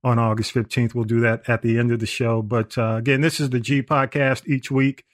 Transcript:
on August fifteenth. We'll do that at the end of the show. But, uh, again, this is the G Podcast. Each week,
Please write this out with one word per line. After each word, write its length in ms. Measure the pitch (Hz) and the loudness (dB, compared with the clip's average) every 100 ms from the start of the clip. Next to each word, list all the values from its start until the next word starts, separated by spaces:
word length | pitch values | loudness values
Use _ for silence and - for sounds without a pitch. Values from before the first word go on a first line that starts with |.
on 160 | 127 117 | 0 2
August 340 | 113 110 104 | 2 0 -2
fifteenth. 420 | 123 110 - 117 | -2 -2 0 -2
We'll 100 | 120 | 0
do 160 | 110 117 | 0 2
that 280 | 117 113 - | 2 0 -2
at 140 | 117 | -2
the 160 | 117 117 | 0 2
end 140 | 120 | 2
of 80 | 117 | 0
the 60 | 110 | -2
show. 340 | - 117 113 | -2 0 0
But, 360 | 107 117 110 - | 0 -2 -2 -2
uh, 180 | 113 113 | -2 0
again, 220 | 117 135 | 0 2
this 200 | 160 156 | 2 0
is 100 | 143 | -2
the 100 | 123 | -2
G 220 | 117 139 | 0 -2
Podcast. 640 | 127 147 131 147 135 131 - | 0 0 0 0 0 0 -2
Each 220 | 135 - | -4 -2
week, 340 | 135 135 135 - | 0 0 -2 -12